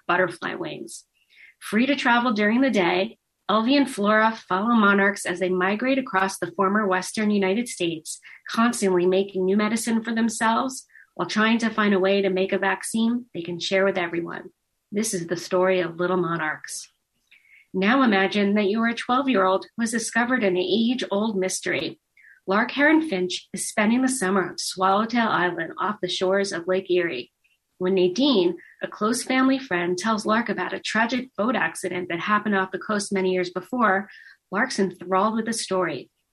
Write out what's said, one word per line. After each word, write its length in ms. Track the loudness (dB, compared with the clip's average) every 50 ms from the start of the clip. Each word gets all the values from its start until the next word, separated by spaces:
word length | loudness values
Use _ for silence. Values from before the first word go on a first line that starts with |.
| _
butterfly 480 | -2 2 2 2 0 -2 -8 -8 -8 -8
wings. 500 | -6 -8 -10 -10 -12 -12 -14 -16 -18 -20 _ _ _ _ _ _ -20 -20 -20 _ _
Free 280 | -12 -2 0 0 2
to 100 | 2 0
travel 360 | 0 2 2 2 4 2 2 0
during 280 | 2 2 2 4 4
the 100 | 2 2
day, 480 | 2 2 2 2 2 0 0 -2 -6 _ _ _ _ _ _ 0
Elvie 260 | 0 0 2 4 4
and 140 | 4 2 2
Flora 480 | 0 -2 2 4 4 4 4 2 0 -2 -6 _
follow 240 | -2 0 2 2 4
monarchs 540 | 4 6 6 6 6 4 2 0 -2 -4
as 140 | -6 -4 -2
they 80 | -2 0
migrate 500 | 0 0 0 0 0 0 0 0 0 0
across 400 | -2 -2 -2 0 0 0 -2 -6
the 140 | -8 -8 -2
former 340 | 0 0 2 2 2 2
Western 460 | 2 0 0 -2 -4 -4 -2 0 2 2
United 340 | 2 2 2 0 0 -2
States, 540 | -6 -6 -4 -4 -4 -4 -6 -10 -12 -16 -14 _ -20 -20 -20 _ -8
constantly 560 | 0 0 2 2 2 2 2 2 4 4 4
making 400 | 4 2 2 0 -2 -2 -2 0
new 120 | 2 2
medicine 480 | 2 2 0 0 -2 -2 -2 -2 -2 -2
for 100 | -2 -2
themselves 720 | 0 0 -2 0 0 0 0 2 0 -2 -4 -6 -10 -16 _ _ -20 -20 _ _
while 140 | -6 -6 -4
trying 300 | 0 2 2 4 4 2
to 100 | 2 0
find 240 | 0 2 2 2 4
a 60 | 4
way 240 | 4 4 2 2 2
to 80 | 2
make 220 | 0 0 0 0 0
a 60 | 0
vaccine 680 | 0 0 -2 -2 -6 -4 -2 0 0 0 0 -2 -6 _ _
they 80 | -10 -8
can 160 | -8 -8 -8
share 260 | -4 0 0 2 2
with 140 | 2 2 0
everyone. 520 | -4 -2 -4 -6 -6 -6 -10 -12 -14 -16 _ _ _ _ _ _ _ _ -4
This 200 | -4 -2 -2 -2
is 140 | -4 -4
the 100 | -4 -6
story 440 | -6 -4 -2 2 2 4 4 2 2
of 180 | 0 -2 -4 -4
Little 180 | -2 0 2
Monarchs. 760 | 0 0 0 -2 -2 -4 -4 -6 -8 -10 -14 -14 -14 -14 -16 _ _ _ _ _ _ _ _ _ _ _ _ -20 -20 _ _ -4
Now 300 | 0 2 2 4 4 4
imagine 500 | 4 4 2 2 0 0 0 0 2 2
that 140 | 2 2 2
you 120 | 0 0 0
are 40 |
a 80 | -2 -2
twelve-year-old 720 | -4 -4 -2 0 0 2 2 2 2 4 4 2 0 -2 -6 _
who 60 | -4 -4
has 80 | -2
discovered 540 | -2 -4 -4 -2 -2 0 0 2 0 0 2
an 120 | 2 2
age-old 800 | 0 0 0 0 2 2 0 0 -2 -2 -2 0 0 0 0 0
mystery. 600 | -2 -2 -2 -4 -4 -4 -4 -4 -2 -4 -6 -10 _ _ _ _ _ -20 -20 -20 _ _
Lark 240 | 0 0 0 0 0
Heron 380 | 0 2 4 4 4 4 2 0
Finch 400 | -2 -2 -2 -4 -4 -8 -10 _ -10
is 160 | -8 -8 -4
spending 340 | -2 0 2 2 2 2 2
the 60 | 0
summer 420 | 0 0 0 0 2 0 0 -2
on 80 | -6 -8
Swallowtail 680 | -8 -8 -4 0 2 2 4 2 2 0 0 0 0
Island 460 | 2 2 2 0 0 0 -2 -6 -8 -6 -6
off 160 | -4 -4 -4 -4
the 80 | -6 -6
shores 440 | -2 -2 0 2 2 2 0 -2 -4
of 160 | -6 -2 -2
Lake 200 | -2 -2 0 0
Erie, 440 | 0 0 0 0 -4 -6 -10 _ _ _ _ _ _ _ _ _ _ _
when 180 | -2 0 2
Nadine, 600 | 4 4 2 2 2 2 4 4 4 4 2 0 -2 -12 -20 -12 _
a 60 | -10
close 380 | -10 -6 -4 -2 -2 -2 -2 -2
family 340 | -2 0 2 4 4 2 0
friend, 400 | -2 -4 -4 -2 0 -2 -2 -2
tells 260 | 0 -2 -2 0 0
Lark 240 | 0 0 0 0 -2
about 240 | -4 -4 -4 -6 -6
a 60 | -8
tragic 520 | -8 -4 0 0 0 2 0 -4 -4 -6 _
boat 200 | -2 -2 0 0
accident 540 | 0 0 -2 -4 -4 -6 -4 -4 -4 -6 -6
that 100 | -6 -6
happened 340 | -2 0 0 0 2 2 0
off 160 | 0 0 -2
the 80 | -4 -10
coast 340 | -4 -2 -2 -2 -2 -2 -2
many 200 | 0 0 2 2
years 180 | 0 -2 -2
before, 580 | -4 -8 -8 -6 -2 0 2 2 2 2 0 -6 -14 -20 -20 -20 -20 _ _ _ -2
Lark's 260 | -2 -2 -2 0 0
enthralled 560 | 0 0 -2 -8 -6 0 0 2 2 2 0
with 120 | -2 -4
the 60 | -4 -4
story. 580 | -6 -4 -2 -2 -2 -2 -2 -4 -8 -12 _ _ _ _ _